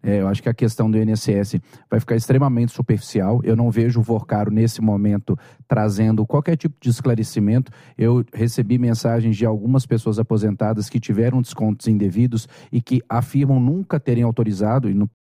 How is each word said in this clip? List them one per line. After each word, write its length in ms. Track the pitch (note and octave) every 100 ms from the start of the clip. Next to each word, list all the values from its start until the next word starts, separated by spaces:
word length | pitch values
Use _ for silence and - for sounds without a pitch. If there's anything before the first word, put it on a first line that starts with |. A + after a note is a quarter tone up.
é, 200 | G#2+ G2+
eu 60 | F#2+
acho 140 | G#2
que 60 | A#2
a 60 |
questão 360 | A#2 A2+ - A2
do 60 | A2
I 60 |
N 100 | A2
S 180 | G#2+ -
S 320 | G2+ G2+ E2+ _ - _
vai 100 | A#2
ficar 160 | - A#2
extremamente 560 | - B2+ C#3+ A#2+ A#2+
superficial. 680 | - B2+ G#2 - G#2 F#2+ B2
Eu 100 | B2
não 160 | A2+ A#2+
vejo 300 | A2 A#2 A#2
o 20 |
Vorcaro, 480 | G#2+ A2 - G#2 G2+
nesse 300 | G#2+ A2+ -
momento, 580 | A2 G2+ G#2 G#2 - - - _ -
trazendo 580 | G#2+ G#2+ G2+ A2 A2 A2+
qualquer 300 | C#3+ D3 E3
tipo 180 | D#3+ -
de 80 | B2+
esclarecimento. 840 | A#2 B2 A2 G#2+ - G#2 A#2+ C3 - - -
Eu 260 | A2+ A#2+ A#2
recebi 460 | - A#2 B2 G#2 B2
mensagens 580 | A#2+ A2+ A#2 A#2 A2+ G#2
de 80 |
algumas 400 | A2+ G#2+ A2 C3
pessoas 340 | - A2+ A2+ G#2+
aposentadas 720 | A2 G#2+ G#2+ G2+ G#2+ A2 G#2
que 100 | B2
tiveram 440 | - G#2 A#2+ B2+
descontos 440 | A#2+ - A2 G2+ A#2
indevidos 640 | G#2+ G2 F#2 B2 A#2 - - -
e 80 | A#2+
que 220 | - B2+ -
afirmam 520 | A#2 C3 C#3 C#3 C3
nunca 400 | B2 F3 F#3+ D3+
terem 240 | - A#2+
autorizado, 640 | A#2 A2+ G#2+ F#2+ G#2 B2+ A2+
e 60 |
não 120 | G2 G#2 _